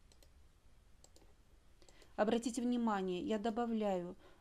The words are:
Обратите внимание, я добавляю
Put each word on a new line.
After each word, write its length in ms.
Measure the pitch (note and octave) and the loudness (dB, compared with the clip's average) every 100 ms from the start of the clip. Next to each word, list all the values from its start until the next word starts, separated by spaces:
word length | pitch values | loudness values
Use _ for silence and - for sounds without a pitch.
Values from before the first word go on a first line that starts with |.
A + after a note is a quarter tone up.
| - - - - - - - - - - - - - - - - - - - - - - | -20 -20 -20 -20 -20 -20 -20 -20 -20 -20 -20 -20 -20 -20 -20 -20 -20 -20 -20 -20 -8 0
Обратите 460 | G#3 A#3 B3 A#3 | 2 2 2 -2
внимание, 600 | A#3+ B3 A3+ G3 F#3 F3+ | 0 2 2 0 0 -2
я 160 | G3 A3 | -2 -2
добавляю 800 | A#3 A3+ A#3 A3+ G#3 F#3 F3 - - - | 0 -2 -2 0 0 0 -2 -10 -18 -16